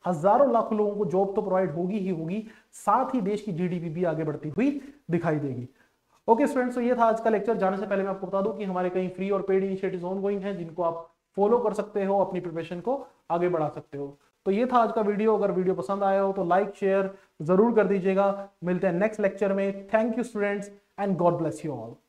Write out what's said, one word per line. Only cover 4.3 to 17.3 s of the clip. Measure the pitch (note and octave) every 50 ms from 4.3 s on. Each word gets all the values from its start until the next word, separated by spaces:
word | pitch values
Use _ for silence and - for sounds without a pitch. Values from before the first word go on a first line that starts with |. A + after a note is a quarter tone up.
| D3 D3+ - D3+
हुई | C#3 F#3 A#3+ D4 C#4+ C#4+ - - - _ _ -
दिखाई | D#3+ F3 C#3+ E3+ D#3
देगी। | D3+ C#3 C#3 B2 A#2 A#2+ B2 _ _ _ _ _ _ _ _ _ _ _ -
ओके | A3+ A3+ C#4+ C4+
स्टूडेंट्स, | C#4 C4+ B3 B3 B3
तो | B3
ये | A#3+ A#3+ B3
था | A#3 A#3
आज | A3+ A3 A3+
का | - A3+
lecture। | A3 G3+ G3 A#3 A3+ F#3+
जाने | F#3+ F#3+ G3 G3
से | G#3+
पहले | G3+ G3+ F#3+ F#3+
मैं | G3
आपको | F#3+ F#3+ G3 F3+
बता | F#3+ G3
दूं | G3 A3 G#3
कि | G3 G#3
हमारे | F#3+ F3+ F3+ F3+ F3+
कई | F3+ F#3 F#3 F3+
free | F3+ - F#3+ G3
और | G3+ F#3+
paid | F3+ - F#3+ F#3+ F#3+
initiatives | G3 F#3+ F#3+ G3 F#3 F3 F3+ E3+
ongoing | F3+ F#3+ G3 F#3+ G3+ G3+ G3+ F#3
हैं, | G3+ G3+ F3
जिनको | E3+ E3 D#3 E3+ F3
आप | E3+ E3 E3 E3 - _ _ _ _ _ -
फॉलो | G3 G#3 A#3 A#3+
कर | G3+ G#3+ G3+
सकते | - G3 - - G#3 G3
हो, | F#3+ G3 G3+
अपनी | F#3 F#3+ F#3 F3+
preparation | F3 F3+ D#3 E3 E3 D#3+ F3+ F3
को | F3 A3+ C4 C#4 C4+ - _ _ _ _
आगे | E3 F3 F3+ F3+
बढ़ा | F3 E3 D3+ D3
सकते | - D#3 D3 _ - C#3
हो। | C#3+ C#3 C#3+ _ _ _ _ _ _
तो | F#3+
ये | G3 G#3 B3
था | B3 B3+ B3
आज | A#3 G#3+
का | A3+ A#3
video। | G#3+ G3+ G#3 G3 G#3+ A3 G#3+ G#3
अगर | G3 G3+
video | F3 F3+ F#3 F#3 F3+
पसंद | F3 F3 F#3+ G3 G3+ G3+
आया | G3 G3 G3
हो | G3 G3 F#3+
तो | G3 F#3
like, | E3+ F3 F#3+ G#3 - -
share | - G#3 F#3+ F#3+ G3 G3 F#3+ G3 - _ _